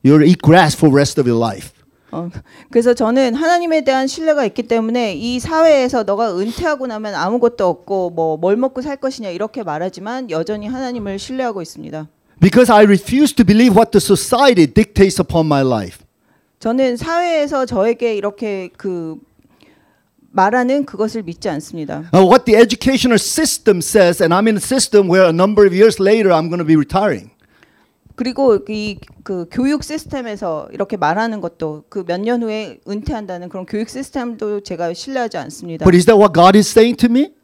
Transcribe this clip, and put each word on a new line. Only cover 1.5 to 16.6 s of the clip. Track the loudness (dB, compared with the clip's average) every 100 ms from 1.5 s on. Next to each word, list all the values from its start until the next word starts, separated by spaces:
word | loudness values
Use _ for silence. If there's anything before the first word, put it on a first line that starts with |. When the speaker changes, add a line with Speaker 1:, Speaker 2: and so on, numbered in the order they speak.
| -6 -16 _ _ _ _
Speaker 2:
어, | -12 -12 -14 _ -20 _
그래서 | 0 2
저는 | 0 0 0 0 -2
하나님에 | 0 0 0 -2
대한 | 0 0 -2
신뢰가 | -4 -2 0 -2
있기 | -4
때문에 | -2 -2 -2 -2 -4
이 | -6 -6 -6
사회에서 | -4 2 4 4 2 -2
너가 | -2 -2 -2 -2
은퇴하고 | -6 -4 -4 -4 -6
나면 | -8 -8
아무것도 | -6 -2 0 0 0 -2
없고 | -2 -4 -4 -4
뭐 | -4 -4 -2
뭘 | -2 0
먹고 | -2 -6
살 | -10 -8
것이냐 | -8 -8 -12
이렇게 | -8 -8 -8
말하지만 | -8 -6 -8 -8 -12 -10 -6
여전히 | -6 -6 -8 -8
하나님을 | -8 -8 -8 -8 -10
신뢰하고 | -10 -6 -6 -6
있습니다. | -12 -16 -14 -14 -16 _ _ _
Speaker 1:
Because | 4 6 6
I | 6
refuse | 6 4 0 0 2 2
to | 4
believe | 4 4 4
what | 4
the | 0
society | 2 0 0 2 4 4 4
dictates | 2 0 2 2 2
upon | -2 -2 0
my | 0
life. | 0 -2 -6 -16 _ _ _ _ _
Speaker 2:
저는 | _